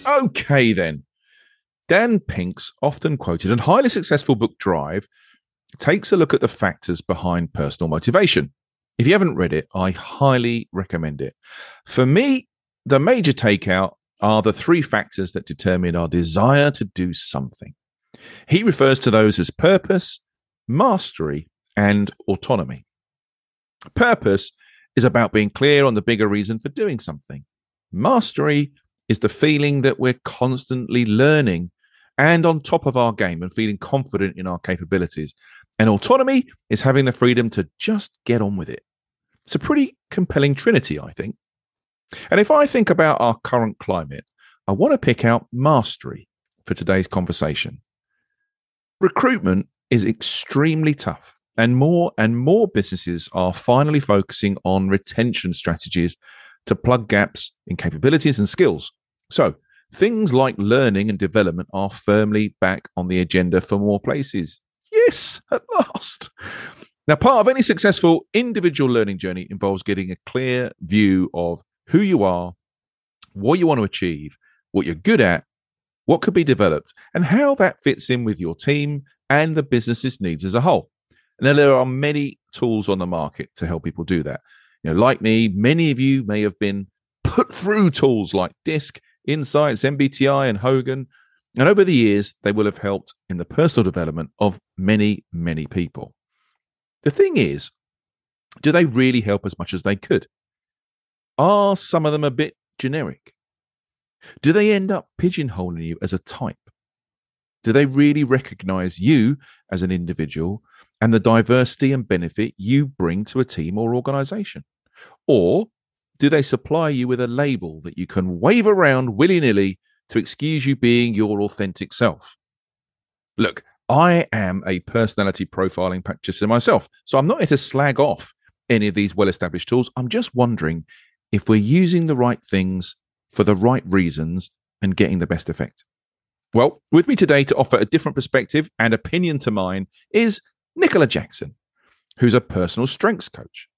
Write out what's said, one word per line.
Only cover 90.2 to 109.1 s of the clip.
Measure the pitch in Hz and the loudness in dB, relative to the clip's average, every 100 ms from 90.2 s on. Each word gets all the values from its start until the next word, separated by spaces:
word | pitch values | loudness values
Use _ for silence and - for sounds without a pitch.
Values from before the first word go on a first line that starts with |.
| 135 | 0
I, | 139 135 | 2 0
and | 104 | -2
Hogan. | 123 135 127 131 131 _ _ _ _ - | 0 0 -2 -8 -10 _ _ _ _ 2
And | 147 | 4
over | 208 | 6
the | 190 | 6
years, | 147 113 101 101 - | 6 4 2 -2 -4
they | 101 | -2
will | 104 104 | 0 -2
have | 95 | -2
helped | 101 98 - - _ | -6 -6 -8 -20 _
in | 87 | -10
the | 85 | -6
personal | - 165 - | 0 0 2
development | 92 90 80 78 78 _ | 0 0 -6 -6 -12 _
of | 104 92 _ - | -2 -2 _ -6
many, | 92 107 104 104 _ | -2 0 0 -2 _
many | 85 85 80 73 | -8 -6 -6 -6
people. | 98 85 - - _ _ _ _ _ _ _ _ _ | -6 -6 -10 -18 _ _ _ _ _ _ _ _ _
The | - | -6
thing | - 392 302 | 2 2 2
is, | 92 71 - _ _ _ _ _ _ _ _ - | -2 -4 -10 _ _ _ _ _ _ _ _ -4
do | 151 | 0
they | 131 127 | 2 2
really | 117 131 123 | 2 2 2
help | 104 101 101 | 0 -2 -4
as | - | -10
much | 98 92 | -10 -6
as | |
they | 98 98 | -4 -6
could? | - - - _ _ _ _ _ _ _ _ _ _ - | -2 -2 -2 _ _ _ _ _ _ _ _ _ _ 0
Are | 156 202 202 196 | 2 4 2 0
some | - 165 151 | -2 -2 0
of | |
them | 151 | 0
a | 147 | -2
bit | 120 151 _ _ _ | -2 -6 _ _ _
generic? | 131 151 110 65 _ _ _ _ _ _ _ _ _ _ - - | -6 -4 -8 -10 _ _ _ _ _ _ _ _ _ _ -20 -2
Do | 147 | 2
they | 180 208 | 4 4
end | 208 190 | 2 0
up | 190 - - | -4 -6 -4
pigeonholing | 175 180 139 90 90 85 | -2 -2 -6 -6 -8 -8
you | 82 82 | -4 -4
as | - | -2
a | 92 | -4
type? | - - 123 - _ _ _ _ _ _ _ _ _ _ | -6 -10 -10 -10 _ _ _ _ _ _ _ _ _ _
Do | 113 | 2
they | 120 143 | 2 4
really | 135 147 147 | 4 4 4
recognize | 135 131 131 - 92 95 90 82 | 2 0 -2 -10 -6 -4 -4 -2
you | 101 | 2